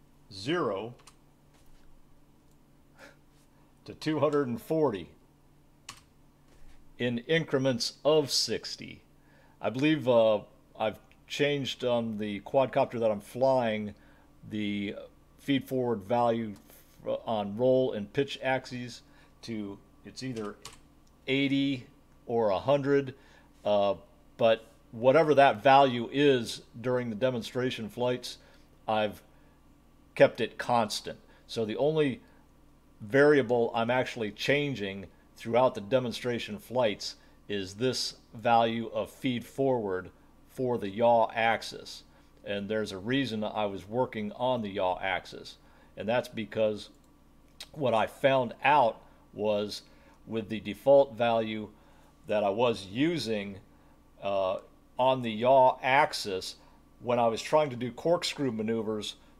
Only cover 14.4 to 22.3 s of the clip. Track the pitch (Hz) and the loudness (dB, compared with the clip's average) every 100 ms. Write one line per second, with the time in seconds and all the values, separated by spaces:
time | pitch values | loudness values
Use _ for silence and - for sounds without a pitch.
14.4 | 107 107 104 101 101 - - - _ _ | -10 -6 -4 -4 -6 -8 -14 -20 _ _
15.4 | - 139 131 131 123 110 95 120 120 117 | -2 -2 -2 -4 -2 -2 -2 2 2 0
16.4 | 113 98 - - - - - 120 - 110 | -4 -10 -18 -20 -20 -14 -8 -6 -4 -4
17.4 | 101 104 127 131 131 104 101 - 139 - | -4 0 2 4 2 -2 -6 -4 -4 -4
18.4 | 131 131 - 127 123 117 - - - _ | -2 -4 -4 -12 -12 -14 -20 -20 -20 _
19.4 | - 113 101 101 - _ 104 98 131 117 | -10 -8 -8 -12 -18 _ -20 -12 -10 -8
20.4 | 104 104 - - - _ _ _ - 135 | -10 -12 -18 -20 -20 _ _ _ -2 0
21.4 | 139 139 139 131 113 - _ - - | 2 2 0 -2 -8 -20 _ -18 -4